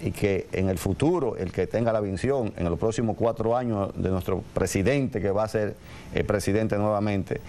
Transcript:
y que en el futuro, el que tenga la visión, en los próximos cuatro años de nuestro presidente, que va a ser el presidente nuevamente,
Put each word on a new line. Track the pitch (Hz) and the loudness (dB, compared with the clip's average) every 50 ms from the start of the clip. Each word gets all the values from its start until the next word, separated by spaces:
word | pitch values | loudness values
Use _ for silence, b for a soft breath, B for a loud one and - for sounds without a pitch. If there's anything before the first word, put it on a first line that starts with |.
y | - - | -6 -6
que | 92 - - 101 98 90 - - - | -2 0 0 0 0 0 -2 -4 -2
en | 90 95 95 | 0 0 0
el | 95 | 0
futuro, | 87 - 98 92 - 135 156 180 175 135 113 98 | 0 -2 -2 0 2 2 2 2 2 0 -2 -2
el | - 92 87 | -4 -6 -4
que | - 95 92 | -2 -2 -2
tenga | - - 107 120 117 | 0 0 0 2 2
la | 110 110 | 2 2
visión, | 107 98 95 87 - 123 139 147 202 202 - | 0 -2 -2 -2 0 0 0 0 0 -2 -2
en | - 87 85 | -2 -2 -2
los | 85 76 | 0 0
próximos | - 113 110 - 120 110 101 | 0 0 0 0 0 -2 0
cuatro | - 110 117 113 - 107 113 117 | 0 0 0 2 2 2 2 2
años | 127 127 120 110 101 98 - - | 2 2 0 0 0 -2 -2 -2
de | 90 90 92 | -2 0 0
nuestro | 95 92 - - 95 90 - - - | 0 0 0 0 -2 -2 -4 -4 0
presidente, | - 95 95 - 98 92 107 139 143 135 117 - 107 | 0 0 2 2 2 2 4 4 2 2 0 -2 -2
que | 92 101 | 0 0
va | 92 104 110 | 0 0 0
a | 107 | 0
ser | - 110 107 101 107 B B B B B B B - | 0 0 0 -2 -4 B B B B B B B -2
el | - - | -2 0
presidente | - 104 101 - - 98 107 110 104 104 | 2 0 2 2 2 2 2 2 2 2
nuevamente, | 101 104 107 104 101 104 107 101 98 90 - - - B | 2 2 2 2 2 2 2 0 0 -2 -2 -4 -6 B